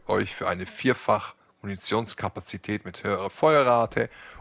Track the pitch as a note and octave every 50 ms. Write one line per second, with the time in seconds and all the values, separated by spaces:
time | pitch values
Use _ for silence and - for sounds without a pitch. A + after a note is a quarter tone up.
0 | - - G2 G2 G2+ F#2+ - - - F#2 F2+ F2+ F#2 - - - - C3 B2 -
1 | - - G#2+ G#2 - - - _ _ _ _ _ - G2+ G2 F#2 - - G2+ A2+
2 | A#2 A2 - - - F#2+ - - - - - F#2+ - - G#2 G#2 - F#2 F2 -
3 | - G#2 G2+ F#2 F#2+ G2 - - - D#3 D#3 D3 C3+ B2 A#2+ A#2 A#2 A2 - A#2
4 | A#2 - - - - - - -